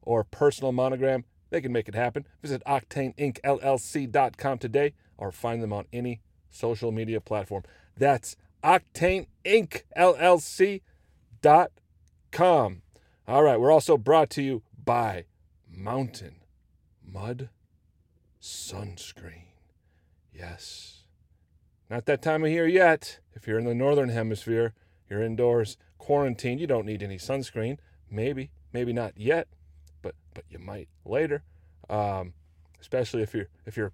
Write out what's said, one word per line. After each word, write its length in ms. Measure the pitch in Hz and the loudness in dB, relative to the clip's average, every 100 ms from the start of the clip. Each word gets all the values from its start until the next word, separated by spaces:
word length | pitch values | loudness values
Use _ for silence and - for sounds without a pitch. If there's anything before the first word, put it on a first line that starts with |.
or 200 | - 113 | -2 -2
personal 480 | 107 - 147 - 135 | -2 2 2 2 0
monogram, 540 | 123 131 131 135 131 - _ _ | 0 0 2 0 0 -4 _ _
they 120 | 165 | -4
can 100 | 131 | -2
make 160 | 120 104 | -2 -2
it 80 | 101 | -2
happen. 320 | 120 127 143 _ | -2 -4 -10 _
Visit 180 | 151 131 - | -8 -6 -2
octane 480 | 139 - 143 131 - | -2 -2 -6 -6 -4
ink 220 | 143 120 | -4 -2
L 160 | 139 135 | -2 0
L 160 | 139 135 | 0 -2
C 260 | - 160 131 | -2 -6 0
dot 320 | 139 127 - | 2 0 0
com 220 | 139 123 | -6 -4
today 340 | 120 131 147 - _ - | -2 0 0 -4 _ -12
or 140 | 98 | -12
find 320 | - 117 117 | -6 -6 -4
them 100 | 110 | -6
on 120 | 104 - | -6 -8
any 300 | 120 123 113 _ _ _ | -8 -8 -8 _ _ _
social 380 | - 117 113 117 | -6 -4 -4 -4
media 300 | 110 110 110 | -4 -4 -6
platform. 420 | - 107 95 98 - - _ - | -4 -6 -4 -8 -10 -20 _ 0
That's 380 | 139 127 - - _ _ | 2 2 -2 -18 _ _
octane 680 | 151 180 - - 175 190 - _ 180 | 2 2 0 -2 0 0 -6 _ 2
ink 400 | 220 180 - - - | 2 2 -8 -8 4
L 220 | 180 139 | 4 6
L 200 | 175 175 | 6 4
C 420 | - - 190 196 - _ _ _ _ - | 2 2 2 0 -12 _ _ _ _ 2
dot 300 | 147 156 180 _ _ _ _ _ _ | 6 8 6 _ _ _ _ _ _
com. 500 | - 180 160 107 87 - _ _ _ - | 2 4 4 2 -4 -18 _ _ _ -2
All 180 | 131 | 4
right, 160 | 151 117 | 6 6
we're 120 | 127 | 6
also 260 | 156 - 143 | 6 6 2
brought 320 | 107 160 156 | 4 4 4
to 100 | - | 0
you 220 | 135 123 - - | -4 -6 -10 -6
by 420 | - 120 113 92 85 _ _ _ _ | -2 0 0 -4 -12 _ _ _ _
Mountain 680 | 87 101 127 127 - 85 - _ _ _ _ _ _ 82 | -14 -8 -6 -6 -10 -18 -20 _ _ _ _ _ _ -18
Mud 440 | 95 107 123 131 _ _ _ _ _ _ _ _ _ | -12 -10 -10 -12 _ _ _ _ _ _ _ _ _
Sunscreen. 1040 | - - - 95 104 90 - - 87 80 85 _ _ _ _ _ _ _ _ | -18 -16 -14 -12 -14 -14 -18 -20 -20 -20 -20 _ _ _ _ _ _ _ _
Yes. 720 | 78 85 87 - - - - _ _ _ _ _ _ _ _ - | -18 -18 -16 -18 -18 -20 -20 _ _ _ _ _ _ _ _ -12
Not 160 | 117 117 | -6 -2
that 160 | 143 | 0
time 220 | 160 156 | 0 0
of 80 | 156 | 0
year 160 | 165 165 | 2 4
yet. 520 | 185 175 156 - - _ | 6 6 4 -2 -20 _
If 140 | - - | -14 -6
you're 120 | 110 | -4
in 60 | 120 | -2
the 100 | 117 | 0
Northern 340 | 139 147 127 | 2 2 2
Hemisphere, 640 | 117 113 107 - 113 117 - _ _ - | -2 -2 -4 -2 0 0 -4 _ _ -10
you're 120 | 101 | -6
indoors 560 | 113 113 120 120 107 - _ - | -4 0 2 2 0 -8 _ -12
quarantined, 600 | - 143 139 117 127 131 | -2 0 0 -2 -4 -4
you 80 | 165 | 0
don't 180 | 120 104 | -2 -2
need 180 | 104 | -6
any 140 | 101 92 | -8 -10
sunscreen. 600 | - 135 131 117 113 143 _ _ - | -6 -6 -6 -6 -6 -6 _ _ -12
Maybe, 420 | 104 123 135 131 - - | -6 -4 -6 -10 -18 -10
maybe 180 | 120 120 | -6 -4
not 260 | 120 113 - | -4 -6 -4
yet, 300 | 110 165 - _ - - - - | -2 0 -2 _ -20 -20 -20 -16
but, 140 | 95 - _ | -14 -14 _
but 100 | - - | -20 -20
you 100 | - | -18
might 300 | 90 98 - _ 90 | -14 -16 -16 _ -4
later. 380 | 123 156 147 - - _ _ - | -2 -2 -4 -8 -20 _ _ -6
Um, 440 | 107 104 95 90 - _ _ _ _ | -4 -2 -4 -8 -14 _ _ _ _
especially 400 | - 127 120 120 | -6 -4 -2 -2
if 120 | 107 | -4
you're, 140 | 113 95 _ - | -4 -8 _ -12
if 120 | 110 | -6
you're 140 | 104 | -6